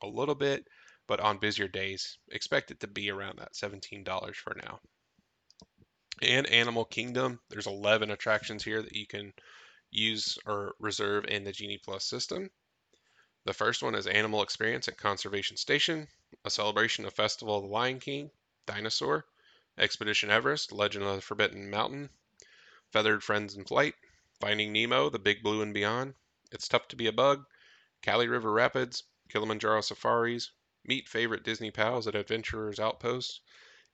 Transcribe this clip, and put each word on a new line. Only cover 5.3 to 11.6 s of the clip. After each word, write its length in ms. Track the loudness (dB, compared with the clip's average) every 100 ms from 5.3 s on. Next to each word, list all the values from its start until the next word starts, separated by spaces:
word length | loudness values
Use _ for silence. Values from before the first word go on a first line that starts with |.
| _ _ -20 -20 _ _ _ -16 -2
And 240 | 2 4 4
Animal 400 | 4 4 0 -2
Kingdom, 520 | -4 -4 -2 -2 -4 -12
there's 160 | -8 -6
eleven 440 | 0 4 4 4
attractions 540 | -2 2 0 0 -6
here 160 | -4 -4
that 160 | -4 -8
you 100 | -8
can 280 | -10 -10 -16 -20 -20 -20 -20 _
use 440 | 0 0 0 -4 -4
or 300 | -4 -4 -4 -6
reserve 460 | -4 -2 0 0 0
in 180 | -2
the 80 | -4
Genie 280 | -8